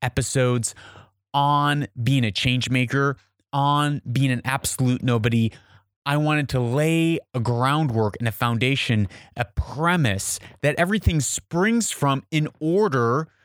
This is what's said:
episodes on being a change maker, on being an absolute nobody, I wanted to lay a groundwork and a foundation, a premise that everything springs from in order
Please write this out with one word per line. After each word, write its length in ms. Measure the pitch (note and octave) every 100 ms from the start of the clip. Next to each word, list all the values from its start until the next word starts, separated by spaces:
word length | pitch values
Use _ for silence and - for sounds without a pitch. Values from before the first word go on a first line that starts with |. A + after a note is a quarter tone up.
episodes 720 | B2+ - B2+ C3+ B2 B2 A2+ - - - - _ _
on 560 | C#3+ C#3+ D3 C#3+ D3 C#3+ -
being 240 | A#2 C3+ A2+
a 40 |
change 380 | G2 B2+ B2+ A#2
maker, 480 | B2+ B2 C3+ C#3 C3+ _ _ _
on 480 | C#3 C#3+ D3 D3 D3 -
being 180 | A#2+ C3+
an 120 | B2
absolute 580 | - C3+ - - B2+ B2+
nobody, 480 | B2+ A#2 A2 A#2 A2+ - - - _ _
I 140 | - D3
wanted 320 | D3+ D3+ C#3
to 100 | C3
lay 580 | A#2+ C3 D#3 E3 E3 E3 -
a 80 | B2
groundwork 760 | A2+ A#2+ C3 D3+ D#3 A2+ G#2+ -
and 100 | A#2
a 40 |
foundation, 760 | - A#2+ A#2 B2 C#3 - A2 G2+ - - -
a 80 | B2
premise 920 | - - B2 E3+ F3+ C3 G2 - - - -
that 140 | C#3 D3
everything 440 | F3 G#3+ - D#3+
springs 720 | C3+ - - E3 G3+ A#3 -
from 340 | - C#3+ C3+ -
in 160 | D#3 D#3 -
order 640 | D#3 F3+ G#3+ C3+ A#2 B2+ D#3+ _